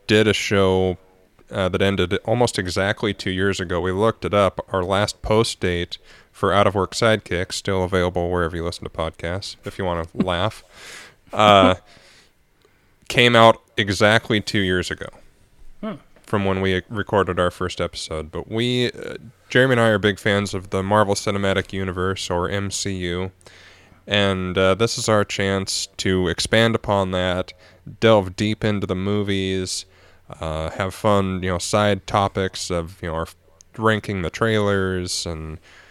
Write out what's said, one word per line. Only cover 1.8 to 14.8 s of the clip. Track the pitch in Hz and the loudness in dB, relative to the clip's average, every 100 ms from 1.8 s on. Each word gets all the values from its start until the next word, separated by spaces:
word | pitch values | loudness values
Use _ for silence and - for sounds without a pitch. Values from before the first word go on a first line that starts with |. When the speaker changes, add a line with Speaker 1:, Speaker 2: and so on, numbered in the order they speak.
Speaker 1:
ended | 98 98 90 95 - | 0 2 0 -2 0
almost | 117 120 - | 2 2 0
exactly | 90 92 98 110 110 | -4 -2 -2 -2 -4
two | 98 101 | -4 -4
years | 92 101 92 | -2 0 -2
ago. | 90 87 | -4 -2
We | 90 | -2
looked | 92 113 - | 0 0 0
it | 95 101 | 0 2
up. | 95 - - | 2 0 -4
Our | 95 | -4
last | 90 98 104 - | 0 0 -2 -4
post | - 110 110 - | 0 0 0 -2
date | 95 87 87 - - - _ | -4 -4 -6 -10 -18 -20 _
for | - 98 | -4 0
Out | 92 101 | 4 4
of | 98 | 2
Work | 92 | -2
Sidekick, | - 113 110 - 90 92 | 0 2 2 -2 -6 -4
still | - - 95 | -6 -4 -2
available | 90 95 90 90 85 | 0 0 0 -2 -2
wherever | 90 82 85 | -2 -2 -4
you | |
listen | 85 - | -6 -8
to | - | -10
podcasts, | - 80 - 82 92 - - 101 | -6 -6 -6 -8 -8 -10 -14 -12
if | - | -6
you | 95 | -4
wanna | 85 82 | -4 -4
<laughs> | |
laugh, | - 90 87 104 - - - - - - _ _ | -4 -2 0 -2 -4 -14 -20 -20 -20 -20 _ _
uh, | - 107 101 92 92 - - _ _ _ _ _ _ _ _ _ _ - | 4 8 8 8 4 -4 -20 _ _ _ _ _ _ _ _ _ _ -4
came | - 120 120 | 2 4 8
out | 113 - _ - | 8 6 _ -4
exactly | 101 95 104 113 - 107 | -2 2 4 4 2 -2
two | - 107 | -2 -2
years | 92 92 | 0 0